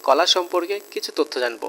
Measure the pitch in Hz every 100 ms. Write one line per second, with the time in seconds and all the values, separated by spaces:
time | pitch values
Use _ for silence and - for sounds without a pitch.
0 | 147 139 175 185 175 175 170 202 - 214
1 | - - 147 131 123 113